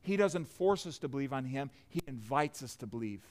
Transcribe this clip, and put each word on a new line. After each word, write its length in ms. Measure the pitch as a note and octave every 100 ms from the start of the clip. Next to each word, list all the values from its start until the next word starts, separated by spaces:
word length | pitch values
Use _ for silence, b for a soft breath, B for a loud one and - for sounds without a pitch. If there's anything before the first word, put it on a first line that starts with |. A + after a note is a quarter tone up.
He 120 | - G3
doesn't 300 | G3+ E3+ D#3+
force 400 | - F#3 G3 F3
us 140 | D3
to 100 | C#3+
believe 240 | C#3 C#3
on 100 | C3+
him. 260 | C3 C3 C#3+ B B
He 100 | E3+ -
invites 560 | B2+ A2 C#3 D3+ -
us 140 | B2+ -
to 100 | A#2
believe. 340 | A#2 A2+ G2+ -